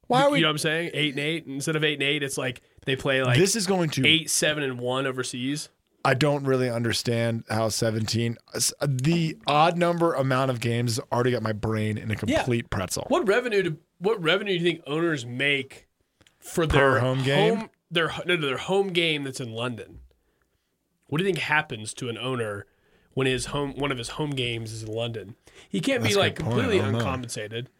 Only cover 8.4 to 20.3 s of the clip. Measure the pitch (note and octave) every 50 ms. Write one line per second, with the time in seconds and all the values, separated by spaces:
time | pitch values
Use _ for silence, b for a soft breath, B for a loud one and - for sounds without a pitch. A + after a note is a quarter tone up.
8.4 | _ - - A#2 - - - - C#3+ D3 C3+ B2+ C3 D#3+ E3+ E3+ E3 D#3+ - -
9.4 | - C#3 C#3+ D3+ D#3 F3+ E3+ F3 E3+ E3+ F3 E3+ E3+ E3+ C3 C3+ C3+ C3+ C3 B2+
10.4 | C3+ C3 B2+ A#2 A#2+ A#2+ A#2 A#2+ A#2+ A#2+ A2 C3 - - - A#2+ B2 B2+ B2 A2+
11.4 | A2 A2 A2 G2+ - A2 A2 A2 G#2+ G#2+ G#2+ - - A2 G#2+ - G#2+ A3 D4 -
12.4 | - C3+ A#2+ A#2 - - - G#2 F#2 - - - - - - F4+ D4 F#3+ G3+ B3
13.4 | B3 B3 G#3+ G3 F3+ E3+ D#3 - _ _ _ _ E3+ G#3 A3+ G#3 E3 D#3 F3+ G3
14.4 | G#3+ G3+ F#3+ E3+ E3+ F3 D#3+ - - C3 D3 D#3+ E3+ E3+ D#3 C3+ A#2 B2 A#2+ B2+
15.4 | C#3 C#3+ C#3+ C#3 C3 - - - - _ _ _ _ _ _ _ _ _ _ _
16.4 | - - - F3+ E3 D3+ D#3 C#3 C#3 C3+ C3 A2+ B2 B2+ C3 C3+ C3 C3+ C#3 D3
17.4 | - A3 A3+ G#3 A3 - _ _ _ _ D#3+ F3 D#3+ D3 - - - E3 F3 E3
18.4 | D3 C3+ B2+ B2 - - F#3 G3 G3 F#3+ E3+ F3 E3+ E3 D3+ D3 C#3+ C3+ B2+ -
19.4 | C3 A#2 A2 A2+ A#2+ B2 A#2+ G#2 - E2 E2+ - - _ _ _ _ _